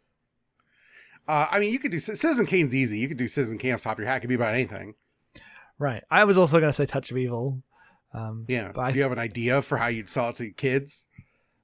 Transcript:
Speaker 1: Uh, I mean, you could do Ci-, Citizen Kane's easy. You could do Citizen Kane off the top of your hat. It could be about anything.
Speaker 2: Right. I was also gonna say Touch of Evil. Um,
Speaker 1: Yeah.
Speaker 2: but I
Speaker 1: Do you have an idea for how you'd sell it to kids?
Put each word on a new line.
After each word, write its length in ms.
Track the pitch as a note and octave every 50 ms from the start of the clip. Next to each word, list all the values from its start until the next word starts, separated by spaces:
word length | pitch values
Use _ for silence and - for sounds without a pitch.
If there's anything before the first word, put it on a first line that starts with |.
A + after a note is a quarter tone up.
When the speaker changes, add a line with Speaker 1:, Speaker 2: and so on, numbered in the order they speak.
| _ _ _ _ _ _ _ _ _ _ _ _ _ _ _ _ _ _ - - - - - - _ -
Speaker 1:
Uh, 200 | D#3 D3 D3+ D3+
I 80 | - G3+
mean, 120 | G#3 G#3 A3+
you 40 | C4+
could 120 | - C4
do 80 | E3+ D#3
Ci-, 160 | - - G#3+
Citizen 300 | - - E4 D#4 B3 G3 -
Kane's 260 | F3+ F#3 D#3+ C3 A#2
easy. 240 | C3+ C3+ A2+ G#2+ G#2+
You 80 | A#2+ C#3
could 80 | D#3+ A#2+
do 100 | B2+ A2
Citizen 300 | - D3 C#3 A2 A2+ G2+
Kane 140 | - B2+ B2
off 80 | A2
the 20 | -
top 120 | A2 A2 A2
of 20 |
your 80 | G#2+ A#2
hat. 100 | C3+ B2
It 20 |
could 80 | - A#2+
be 60 | B2+
about 180 | A2+ A#2+ G#2+ A2
anything. 400 | B2+ B2+ G2 G#2+ F#2+ F#2+ G2+ G#2+ _ _ _ _ _ _ _ - - - - - - - _ _ -
Speaker 2:
Right. 260 | C#3+ C#3 A#2 - - -
I 140 | D#3 F3+ G#3+
was 140 | G3+ G3 F#3+
also 220 | F3+ D3+ D3 E3
gonna 140 | D#3 D3+ C3+
say 120 | - C#3+ C3+
Touch 240 | - C#3 - -
of 60 | A#2+ B2+
Evil. 440 | B2+ B2 A#2+ A#2 A#2+ C#3 C3+ C3 - _ _ _ _ _ _ _ _ _ -
Um, 320 | A2+ A2+ A2 A2 A2+ A2+ A#2
Speaker 1:
Yeah. 240 | B2+ A#2+ G#2 F#2 -
Speaker 2:
but 80 | B2+
I 100 | B2+ C3
Speaker 1:
Do 60 | C3+ C3+
you 60 | C#3
have 80 | C3
an 80 | B2 A#2
idea 420 | A#2 A#2 G#2 A#2+ A#2 A#2+ B2+ C#3
for 160 | C3 - D3 A#2+
how 100 | A#2 A#2+
you'd 220 | A#2+ A2+ G#2+ -
sell 200 | - C3+ A#2+ A#2+
it 60 | A2+ -
to 120 | B2 A2
kids? 540 | - - - C3+ B2+ C#3 C#3 C#3+ - - - _ _ - - _ _ _ _ _ _ _